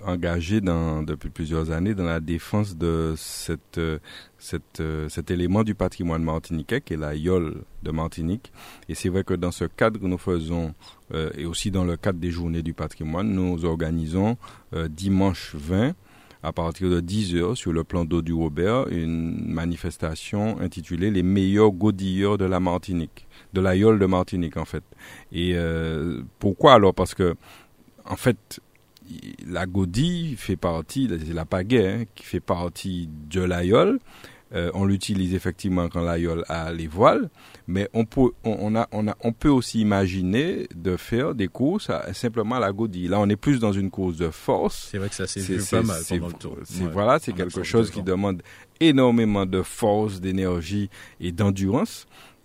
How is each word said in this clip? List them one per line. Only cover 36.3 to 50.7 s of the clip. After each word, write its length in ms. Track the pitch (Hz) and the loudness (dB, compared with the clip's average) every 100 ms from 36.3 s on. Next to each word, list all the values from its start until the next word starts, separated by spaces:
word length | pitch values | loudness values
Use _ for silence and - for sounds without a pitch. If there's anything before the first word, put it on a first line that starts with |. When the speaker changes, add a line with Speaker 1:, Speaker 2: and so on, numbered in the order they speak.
| 82 82 | -2 -4
Speaker 1:
a 240 | 82 80 | -6 -6
les 140 | 85 80 | -6 -4
voiles, 460 | 82 135 208 208 - - - - | 4 4 4 0 -8 -20 -16 -4
mais 240 | 92 101 | -2 0
on 120 | 110 113 | 0 0
peut, 240 | - 123 - | 4 2 2
on, 120 | 113 107 | -4 -2
on 160 | - 110 | 0 0
a, 120 | 117 | -2
on 160 | 104 107 | -2 -4
a, 80 | - | -2
on 100 | 117 | -4
peut 180 | 113 151 | 0 4
aussi 320 | 135 - 113 | 4 2 0
imaginer 880 | 104 98 95 92 90 110 165 - - 85 | 2 4 2 0 0 0 0 -4 -8 -6
de 200 | 90 90 | -4 -2
faire 380 | - 117 156 | -2 -2 -2
des 140 | 135 92 | -2 -4
courses 420 | - 135 196 - | 0 0 0 -2
à, 240 | 113 - | -4 -4
simplement 440 | 101 120 113 107 123 | -4 -4 -2 0 0
à 20 | |
la 120 | 101 | 0
godille. 360 | 101 113 90 87 | 0 -2 -2 0
Là, 120 | 98 | 2
on 80 | 101 | 4
est 60 | 104 | 2
plus 240 | 143 135 | 2 2
dans 140 | 110 | 2
une 160 | 98 95 | 0 -2
course 260 | - 92 80 | -2 -2 0
de 120 | 85 | -2
force. 600 | - - 101 202 - - | -2 0 0 0 -2 -8
Speaker 2:
C'est 80 | 104 | -6
vrai 100 | 98 | -6
que 60 | - | -6
ça 100 | 95 | -6
s'est 140 | 101 | -4
Speaker 1:
C'est, 160 | 95 92 | -2 -2
Speaker 2:
vu 60 | |
Speaker 1:
c'est, 160 | 98 - | 0 2
Speaker 2:
pas 40 | |
mal 200 | 113 82 | 2 -2
Speaker 1:
c'est, 160 | 85 87 | -2 -4
Speaker 2:
pendant 80 | 87 | -4
le 60 | |
tour. 240 | 82 87 - - | -8 -12 -12 -10
Speaker 1:
c'est, 180 | 90 | -4
Speaker 2:
Ouais, 80 | 87 | -2
Speaker 1:
voilà, 260 | 87 107 151 | 2 2 2
c'est 140 | - | 0
Speaker 2:
en 40 | 92 | -4
Speaker 1:
quelque 220 | 90 92 | -4 -4
Speaker 2:
absence 80 | 87 | 0
Speaker 1:
chose 220 | 117 110 | 2 2
Speaker 2:
de 60 | |
Speaker 1:
qui 60 | - | 0
Speaker 2:
vent. 40 | 92 | -2
Speaker 1:
demande 380 | 92 101 90 - - - - | 0 0 -2 -8 -20 -12 2
énormément 680 | 160 135 127 117 107 101 95 | 4 6 6 6 4 2 0
de 160 | 92 | 0
force, 580 | 87 - 107 104 107 95 | -2 0 2 2 0 -2
d'énergie 680 | 95 95 92 90 82 | -2 0 0 -2 -2